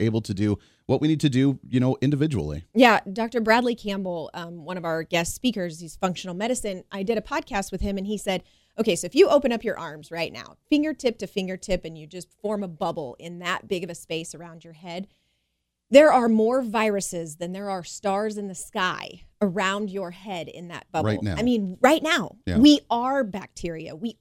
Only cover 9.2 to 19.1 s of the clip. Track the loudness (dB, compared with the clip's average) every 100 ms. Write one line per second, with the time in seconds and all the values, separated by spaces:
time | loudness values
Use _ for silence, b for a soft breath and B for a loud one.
9.2 | 8 8 4 0 -2 -6 -8 -12 -10 -6
10.2 | -6 -6 -16 -14 0 2 2 0 -2 -2
11.2 | -6 -4 -4 -6 -2 -4 -4 -14 -14 -16
12.2 | -18 _ -4 -4 -6 -4 -4 -4 -8 -12
13.2 | -14 -8 -4 -4 -4 -4 -4 -12 -8 -8
14.2 | -8 -14 -18 -20 -20 -18 -12 -12 -12 _
15.2 | _ _ _ _ _ _ 8 10 10 6
16.2 | 4 4 4 2 0 0 0 0 -4 -8
17.2 | -10 -8 -8 -8 -6 -6 -8 -6 -2 -2
18.2 | -2 -6 -10 -12 -8 -2 -2 -2 -10